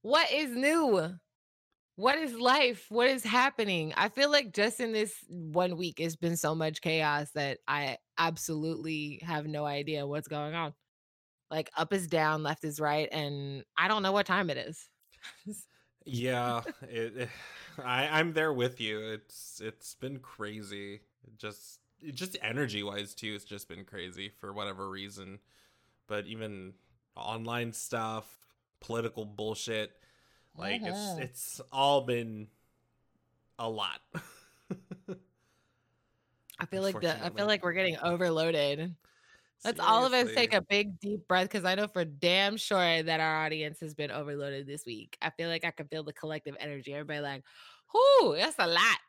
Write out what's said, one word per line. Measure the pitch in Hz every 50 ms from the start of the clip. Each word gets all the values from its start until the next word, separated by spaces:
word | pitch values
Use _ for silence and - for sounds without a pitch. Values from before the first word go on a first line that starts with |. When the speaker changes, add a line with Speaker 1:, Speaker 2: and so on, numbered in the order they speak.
Speaker 1:
what | _ 208 269 311 339 - -
is | 285 311 269
new? | 240 240 262 285 311 339 320 269 214 185 160 170 185 170 _ _ _ _ _ _ _ _ _ _ _ _ _ _ _
What | - 196 254 277 311
is | 320 277 233
life? | 226 240 247 262 294 285 254 240 180 - -
What | 214 233 240
is | 262 269 254 -
happening? | 220 208 247 254 277 269 - 220 202 185 170 156 156 - -
I | 185 208
feel | - 254 277 294
like | 294 285 285 214 165
just | 196 202 226 226 -
in | 254 226 220
this | 214 214 214 - - - -
one | 170 180 165 160 151 175 180 180 175
week, | 160 180 170 - -
it's | 156 165 160
been | - 170 170 170 165
so | - 151 156
much | 160 160 156 156 -
chaos | - 170 160 160 156 151 147 147 151 139 -
that | 151 143 139 131 - _ -
I | 139 147 143 135 127 - _ _ _
absolutely | - 170 165 165 160 - - 160 151 151 160 165 - 151 160 160 151 151 147 147 - 160
have | 170 165 151 147
no | 156 151 147 147
idea | 147 143 143 147 151 156 147 143
what's | 139 143 151 147
going | - 151 147 147 151 156
on. | 170 165 147 - _ _ _ _ _ _ _ _ _ _ _ _ _ _ _
Like, | 160 160 151 - -
up | - 165 160 202
is | 196 180
down, | 160 170 160 156 151 156 156 156
left | 143 156 - -
is | 156 147 147
right, | 151 147 147 151 156 - -
and | 156 147 143 143 143 139 139 139 135 - _ _
I | - 165 190
don't | 214 214 196
know | 190 190
what | 208 202
time | - 185 185 196 170
it | 143
is. | - - - 165 - - _ _ _ _ _ _ _ - - - - _
<laughs> | 202 214 - - _ _ _ _ _ _ _ _
Speaker 2:
Yeah, | - 131 120 120 127 127 123 123 123 120 117 117 - 302 - - -
it, | 120 113 113 117 104
it, | 127 123 117 - - - - - - - - - -
I, | 135 123 123 127 139 151
I'm | 156 156 165 170 156
there | 160 156 160 147
with | 123 120 127 127 -
you. | 113 107 107 107 110 110 110
It's, | 107 - _ - - - - - - 110
it's | 110 110 _ - - -
been | _ - 131 139 131
crazy. | 123 - - - 107 107 107 107 107 98 101 101 101 101 101 107 _ _ _ _ _ 120 110
Just, | 107 - 107 101 - - - - - _ _ _ _ - 160 139
just | 123 180 185 185 - -
energy-wise, | 107 117 135 147 123 104 104 101 101 98 101 101 98 -
too, | - - 107 104
it's | 101 -
just | - 107 101 - _
been | 85 87 98
crazy | - - 98 85 92 90 87 98 104 107 _
for | - 101 101
whatever | 104 101 101 98 92 98 98
reason. | 95 98 98 101 101 101 98 92 95 101 _ _ _ _ _ _ _ _ _ _ _ _ _ _
But | 107 104 101
even | - 110 110 110 107 104 98 92 92 95 _ _ _ _ _ _ _ _
online | - - - 113 113 113 113 117 120 120 117 110
stuff, | - - - - 117 113 110 110 110 107 - - _ _ _ _ _ _ _ _ _
political | - - 113 117 113 117 - - 110
bullshit, | 104 104 104 107 110 110 - - - 113 107 107 101 _ _ _ _ _ _ _ _ _ _ _ _ _ 156
like, | 165 196 202 220 214
it's, | 180 180 202
Speaker 1:
Mm-hmm. | 208 202 180 160 139
Speaker 2:
it's | 123 - - - - - - - _
all | - 135 139 139 143 139
been | 131 123 123 120 117 113 110 107 107 104 _ _ _ _ _ _ _ _ _ _ _ _ _ _ _ _ _ _ _ _ _ -
a | 117 113
lot. | 113 107 101 92 - - _ _ _
<laughs> | 160 - - - - - _ _ _ _ _ 185 185 - _ 185 - _ - 185 185 _ _ _ _ _ _ _ _ _ _ _ _ _ _ _ _ _ _ _ _ _ _ _ _ _ _ - -
Speaker 1:
I | 185
feel | 165 - 190 190
like | 196 190 220
the, | 190 170
I | 156
feel | - -
Speaker 2:
Unfortunately. | 175 185 208 202
Speaker 1:
like | 214 214 196 180
we're | 180 165
getting | 185 190 180 160 139 -
overloaded. | 170 175 170 180 175 165 156 160 165 165 151 143 143 143 147 160 180 170 - _ _ _ _ _ _ - - _ _ _ _ -
Let's | - 240 -
all | - 190 220 226 254
of | 262 247
us | 254 247 220
Speaker 2:
Seriously. | 220
Speaker 1:
take | 226 240 220 220
a | 196 170
big, | _ 202 202 208 208 185 165
deep | - 202 208 202 - _
breath, | 185 185 185 190
'cause | - 208 175
I | 185 185
know | 190 208
for | 202 - 185 170
damn | 160 143 143 175 175 180 190 196 202 214
sure | 220 - - 208 190 180 170 165 165
that | 160 160 160 160
our | 160 160 156 156 156
audience | 156 156 156 151 151 156 -
has | 170 156 151
been | - 147 143
overloaded | 104 147 147 147 143 143 143 139 139 139 139
this | 135 139 147 -
week. | 123 117 107 - - - - -
I | 165
feel | - - 165 170
like | 165 165 165
I | 170
can | 160 - 151
feel | 143 - 160 151
the | 147 143
collective | - - 156 156 151 _ 147 139 -
energy. | 123 151 143 139 131 139 139
Everybody | 143 151 143 151 147
like, | 147 143 139 131 131 - - - - - - - _ _ -
"Whew, | 415 508 554 554 523 381 214 147
that's | 156 196 311 311 -
a | 202
lot. | 170 165 175 185 226 208 - -